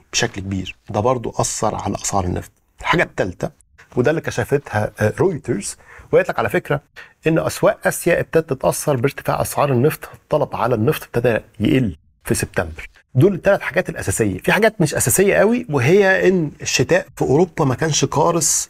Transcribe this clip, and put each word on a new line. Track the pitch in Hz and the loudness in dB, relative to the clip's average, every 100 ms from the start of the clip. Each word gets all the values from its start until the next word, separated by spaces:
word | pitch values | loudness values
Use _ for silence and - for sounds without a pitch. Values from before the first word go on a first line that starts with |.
| - | -8
بشكل | - 117 101 | -4 -4 -4
كبير، | 98 98 95 - - | -6 -6 -6 -14 -6
ده | 104 | -2
برضو | 117 127 110 - | 0 0 -4 -4
أثر | - - 110 | -4 -2 -4
على | 92 101 | -4 -6
أسعار | - - 98 | -6 -4 -2
النفط. | 92 92 - _ _ _ | -2 -4 -8 _ _ _
الحاجة | - 165 | -2 -2
التالتة، | 165 - 101 - - - _ - - 131 | -2 -2 -6 -4 -10 -10 _ -20 -6 0
وده | 123 | 0
اللي | 160 | 0
كشفتها، | - - 110 143 - 104 107 - | -4 -6 -2 -2 -2 -4 -4 0
آه، | 107 - | -2 2
رويترز، | 180 160 - 185 - - - - - | 0 0 -4 -4 -6 -12 -20 -20 0
وقالت | 156 185 | 2 2
لك | 143 | -2
على | 113 | -2
فكرة | 180 - 143 - - - _ 160 | -2 -2 -4 -6 -20 -20 _ 0
إن | 160 | 0
أسواق | - - 170 - 190 | 0 0 0 2 -2
آسيا | - 175 - | -2 0 0
ابتدت | 143 165 160 | 2 0 0
تتأثر | - 175 - - 127 | -2 -2 -2 -2 0
بارتفاع | 135 - - 147 | 0 -2 -4 -2
أسعار | - - 143 | -2 0 0
النفط، | 123 147 - - | 2 2 0 -10
الطلب | - _ 151 131 95 | -20 _ -2 -2 -2
على | 113 | 0
النفط | 110 117 - | 2 0 -2
ابتدى | - 120 123 107 - - | -4 -2 0 0 -4 -4
يقل | 104 131 110 - _ _ | 0 2 0 -6 _ _
في | - | -4
سبتمبر. | 117 - - 85 76 - _ _ | -4 -2 -4 -6 -10 -18 _ _
دول | 131 185 | 2 2
التلات | 180 196 196 | 2 0 0
حاجات | - 185 - | 0 -4 -4
الأساسية. | - - - 104 92 | -6 -6 -2 -2 -2
في | - | 0
حاجات | 170 220 - | 2 2 2
مش | 151 | 0
أساسية | - 127 147 202 | 0 0 2 4
قوي، | 165 202 240 240 | 4 4 2 -2
وهي | 143 120 196 190 190 180 | 0 4 4 4 4 4
إن | 190 147 - | 2 0 -4
الشتاء | 127 - 131 156 - - | -4 -2 2 0 0 -4
في | |
أوروبا | - 139 185 - | 2 2 2 0
ما | 139 | -2
كانش | 123 160 - | 0 -2 0
قارس، | - 135 165 165 - - - | 0 2 2 2 0 -2 -2